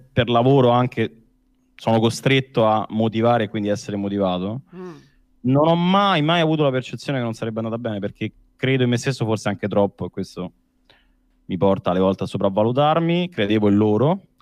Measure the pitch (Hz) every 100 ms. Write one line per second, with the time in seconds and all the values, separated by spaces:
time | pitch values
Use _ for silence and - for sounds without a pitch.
0 | - - 117 120 123 139 123 120 123 -
1 | 110 - _ _ _ _ _ _ - 113
2 | 113 - 131 135 131 - 110 107 - 110
3 | 113 107 117 120 104 110 101 101 - 101
4 | 101 101 95 90 95 117 - 175 180 151
5 | _ _ _ _ 123 139 156 170 175 196
6 | 202 180 147 175 160 160 147 131 123 120
7 | - 139 117 110 113 110 113 113 120 104
8 | 98 - 107 - _ - 131 131 123 120
9 | 139 131 113 110 - 98 107 98 101 -
10 | 90 - 95 - 90 _ _ _ _ _
11 | _ _ _ _ - 95 98 98 - 90
12 | 95 98 95 101 98 95 107 120 147 156
13 | 170 170 180 175 101 110 104 101 107 104
14 | 135 196 - _